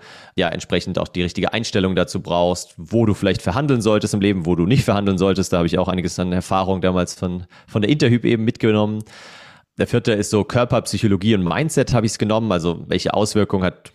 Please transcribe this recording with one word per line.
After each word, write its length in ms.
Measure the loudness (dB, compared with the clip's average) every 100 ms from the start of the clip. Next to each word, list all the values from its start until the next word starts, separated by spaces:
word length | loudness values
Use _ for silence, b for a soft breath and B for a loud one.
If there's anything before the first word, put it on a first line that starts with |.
| B B B -4
ja 100 | -2
entsprechend 500 | -2 -4 -4 -2 -4
auch 120 | -4
die 140 | -4
richtige 280 | -4 -2 -2
Einstellung 440 | -2 -2 0 0 0
dazu 260 | -2 -4
brauchst, 520 | -4 0 2 0 -6 -16
wo 280 | -4 0 2
du 80 |
vielleicht 280 | 2 0 0
verhandeln 400 | -2 -2 0 2
solltest 320 | 2 2 2
im 80 | 0
Leben, 240 | 2 0 0
wo 100 | 0
du 100 | 4
nicht 200 | 2 2
verhandeln 320 | 0 2 2
solltest. 340 | 2 2 0
Da 60 | 0
habe 100 | 0
ich 100 | 0
auch 120 | 0
einiges 280 | -2 -4 -4
an 120 | -2
Erfahrung 480 | -2 0 -2 0 0
damals 360 | 0 0 -2 -4
von, 300 | -6 -6 -10 B B
von 140 | -2
der 100 | 0
Interhyp 320 | 2 4 2
eben 220 | 2 0 -2
mitgenommen. 580 | 0 2 2 0 -4 -10 B B B B B B -6
Der 100 | -2
vierte 260 | 0 0
ist 160 | 0 2
so 160 | 0 0
Körper, 380 | 0 0 0
Psychologie 520 | -2 -2 0 2 2 2
und 80 |
Mindset 500 | 0 -2 -2 0 2
habe 120 | 2 0
ich's 140 | -2
genommen. 300 | 0 0 0
Also 320 | 0 0 -4 -4
welche 260 | -4 -2
Auswirkungen 520 | 0 0 0 0 0 -2
hat 260 | -4 -18